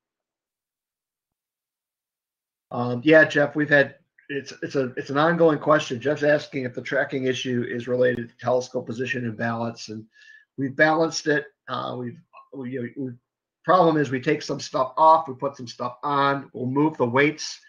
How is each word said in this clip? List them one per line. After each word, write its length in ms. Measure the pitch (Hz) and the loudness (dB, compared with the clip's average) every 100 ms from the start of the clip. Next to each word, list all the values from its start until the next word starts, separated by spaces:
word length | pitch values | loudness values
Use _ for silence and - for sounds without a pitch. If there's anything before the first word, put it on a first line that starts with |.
| _ _ _ _ _ _ _ _ _ _ _ _ _ _ _ _ _ _ _ _ _ _ _ _ _ _ - | _ _ _ _ _ _ _ _ _ _ _ _ _ _ _ _ _ _ _ _ _ _ _ _ _ _ -12
Um, 300 | 127 123 120 | -6 -4 0
yeah, 220 | 151 160 | 6 8
Jeff, 320 | 151 147 143 151 | 8 4 0 0
we've 120 | 147 | 2
had, 280 | 147 135 - _ _ - | 4 2 -2 _ _ -10
it's, 200 | 139 135 - | -10 -8 -12
it's 140 | 147 143 | -6 -2
a, 160 | 123 135 | -4 -4
it's 140 | 139 | -4
an 80 | 139 | 0
ongoing 400 | 160 170 165 139 | 2 4 4 4
question. 420 | 147 151 - 120 | 2 2 0 -4
Jeff's 220 | 131 147 | -2 0
asking 400 | 147 147 - 143 | 2 2 0 -8
if 100 | 127 | -8
the 80 | 123 | -8
tracking 440 | 120 135 139 139 | -6 -4 -2 -2
issue 420 | 131 127 135 123 120 | -2 -4 -2 -4 -4
is 200 | 120 123 | -6 -4
related 400 | 123 127 120 117 | 0 2 0 -6
to 80 | - | -8
telescope 500 | 120 127 123 127 - | -2 -2 -2 -8 -8
position 380 | 113 127 123 | -8 -6 -4
and 120 | 117 107 | -6 -6
balance, 520 | 117 117 117 113 - | -6 -4 -6 -10 -14
and 160 | 107 - _ - - _ - | -14 -16 _ -20 -20 _ -8
we've 200 | 135 139 | -4 2
balanced 500 | 156 160 165 - 151 | 2 2 0 -2 -2
it. 200 | 147 147 _ - | -2 -4 _ -12
Uh, 280 | 123 131 123 | -8 -8 -8
we've, 180 | 120 - _ - - | -10 -12 _ -20 -18
we, 400 | 143 131 131 117 139 | -14 -10 -8 -8 -8
we, 140 | 131 120 _ _ _ _ | -10 -12 _ _ _ _
problem 320 | - 185 165 156 | 2 4 6 4
is 120 | 123 | 0
we 120 | 127 | -2
take 200 | 151 151 | -2 -2
some 200 | - 139 | -2 -8
stuff 320 | - 151 127 - | -6 -4 -2 4
off, 300 | 160 160 - | 6 6 2
we 80 | |
put 220 | 127 139 - | -6 -8 -8
some 100 | 117 | -16
stuff 300 | - 123 - | -10 -10 -8
on, 440 | 143 139 139 139 135 | -2 0 2 0 -4
we'll 140 | 113 123 | -8 -4
move 300 | 139 156 156 | 0 0 0
the 80 | |
weights. 540 | 120 127 147 156 - - | 0 2 2 0 -10 -14